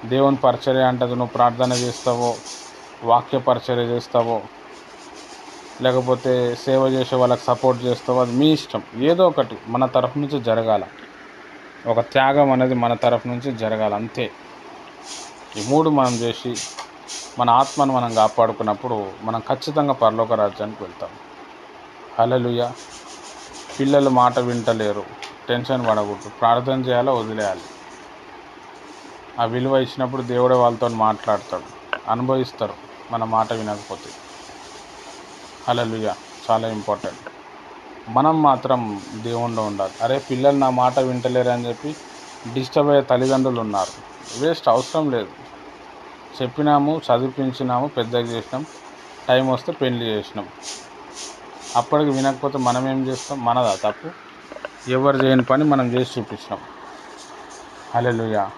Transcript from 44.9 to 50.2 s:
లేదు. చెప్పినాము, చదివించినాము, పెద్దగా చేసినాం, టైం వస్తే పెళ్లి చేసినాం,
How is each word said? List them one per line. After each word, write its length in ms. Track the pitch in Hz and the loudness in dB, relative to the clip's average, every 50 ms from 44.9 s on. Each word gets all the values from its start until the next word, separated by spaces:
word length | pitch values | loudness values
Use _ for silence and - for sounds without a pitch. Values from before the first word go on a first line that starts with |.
| - 160 156 143 | -2 0 0 0
లేదు. 220 | 123 117 101 90 - - - - - - - - - - - - - - - - - - - - - | 0 -2 -2 -4 -10 -18 -20 -20 -20 -20 -20 -20 -20 -20 -20 -20 -20 -20 -20 -20 -20 -20 -20 -18 -6
చెప్పినాము, 560 | - 131 123 - - 151 151 147 143 143 147 160 160 - | -6 -6 -4 -2 0 2 4 4 4 4 2 0 -2 2
చదివించినాము, 800 | - 123 120 131 131 131 139 135 131 123 - 135 127 123 123 135 | 2 2 2 2 -2 -2 -2 -2 -2 -2 -2 -2 0 0 0 -2
పెద్దగా 400 | 139 - 127 117 113 120 120 117 117 | -2 -2 -4 -4 0 -2 -2 -2 -2
చేసినాం, 340 | 117 117 107 - - 131 156 - - - - - - - - - - - - - | -6 -6 -6 -8 -8 -10 -10 -10 -14 -20 -20 -20 -20 -20 -20 -20 -20 -8 0 2
టైం 160 | 127 127 131 131 | 4 4 4 2
వస్తే 220 | 127 123 - - | 0 -2 -2 -8
పెళ్లి 320 | 160 - 139 127 123 120 117 | -4 -2 -2 0 0 -2 -2
చేసినాం, 400 | 113 110 107 | -2 -2 -2